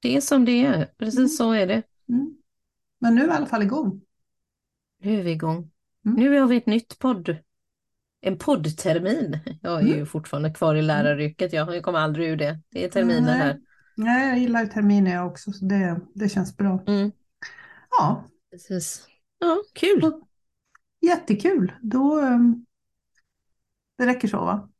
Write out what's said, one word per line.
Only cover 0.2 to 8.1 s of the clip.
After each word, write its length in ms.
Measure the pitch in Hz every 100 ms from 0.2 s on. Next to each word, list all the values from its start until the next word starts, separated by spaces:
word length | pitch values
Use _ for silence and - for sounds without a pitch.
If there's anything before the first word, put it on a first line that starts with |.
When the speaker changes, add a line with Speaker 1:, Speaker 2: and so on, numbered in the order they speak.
Speaker 1:
som 240 | 277 277
det 220 | 240 240 269
är. 200 | 185 156 _
Precis 200 | 220 254
Speaker 2:
Mm. 100 | 262
Speaker 1:
så 240 | 311 226
är 140 | 220 185
det. 160 | 220 - _ _
Speaker 2:
Mm. 280 | 247 285 311 _ _ _ _ _ _
Men 160 | 240
nu 60 | 233
är 40 | 302
vi 60 |
i 40 | 320
alla 100 | 294
fall 160 | 233
igång. 380 | 202 269 240 - _ _ _ _ _ _ _ _ _ _
Speaker 1:
Nu 160 | 196 214
är 20 |
vi 80 | 175
igång. 400 | 165 160 165 160 _ _ _ 214
Speaker 2:
Mm. 100 | 220
Speaker 1:
Nu 220 | 262 285
har 60 | 262
vi 80 | 240
ett 100 | 233
nytt 320 | 214 - -
podd. 380 | 262 220 170 160 _ _ _ _ _ _ _